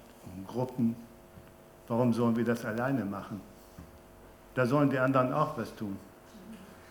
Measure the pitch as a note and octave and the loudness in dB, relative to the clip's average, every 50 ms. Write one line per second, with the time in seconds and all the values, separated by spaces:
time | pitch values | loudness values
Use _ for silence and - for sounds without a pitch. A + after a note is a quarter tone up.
0 | - - - - - - F2+ F#2 F#2+ F#2 - A#2+ B2+ C3 - - A#2 A#2 A#2 - | -20 -20 -20 -20 -18 -16 -14 -14 -12 -8 -4 -4 -4 -4 -2 0 0 0 0 -2
1 | - - - - - - - - - - - - - - - - - - A#2+ A#2 | -8 -18 -20 -20 -20 -20 -20 -20 -20 -20 -20 -20 -20 -20 -20 -16 -8 -4 0 2
2 | B2+ A#2+ A2 A2+ A#2+ A#2 A2+ A#2 A#2 A#2 A#2 A#2 - A#2 G#2+ A2+ B2 C3+ C#3 B2 | 2 2 2 2 2 2 2 2 2 0 0 -2 -2 -4 -4 -2 -2 0 0 0
3 | G2+ G2 G2+ G2 F#2 - A2 F#2+ E2+ - - - - - - - - - - - | -2 -2 -4 -8 -8 -10 -10 -12 -12 -14 -20 -20 -20 -20 -20 -20 -20 -20 -20 -20
4 | - - - - - - - - - - - C3 B2+ A#2 C#3 D3+ D3 C3+ B2+ C3 | -20 -20 -20 -20 -20 -20 -20 -20 -20 -6 0 2 2 4 4 4 4 4 4 4
5 | B2+ C3+ C3+ C3 B2+ B2+ - D3 D3+ D3+ - A#2+ G#2+ G2 - - A2+ G2+ G2 G2 | 2 4 4 4 4 4 2 0 0 0 -2 -6 -6 -6 -8 -8 -8 -8 -8 -10
6 | - - - - - - - - - - - - - - - - - - | -12 -16 -20 -20 -20 -20 -20 -20 -18 -18 -18 -18 -18 -20 -20 -20 -20 -20